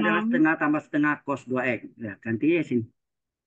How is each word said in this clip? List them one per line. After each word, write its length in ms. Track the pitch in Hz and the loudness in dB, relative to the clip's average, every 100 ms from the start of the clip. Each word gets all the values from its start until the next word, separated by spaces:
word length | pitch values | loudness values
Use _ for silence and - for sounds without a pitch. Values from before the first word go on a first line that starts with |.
adalah 200 | - 160 226 | 2 0 0
setengah 280 | 233 156 160 | 2 2 2
tambah 220 | 151 151 | 0 -2
setengah 320 | - 151 147 143 | -2 0 0 -2
cos 200 | - 131 - | -4 -8 -4
dua 160 | 127 127 110 | -2 0 -2
X. 20 | - | -6
Ya, 240 | - 113 98 | -12 -12 -8
ganti 280 | 117 113 147 170 | -4 0 2 2
ya 40 | - | 2
sini. 180 | 123 113 _ _ _ _ _ | -2 -2 _ _ _ _ _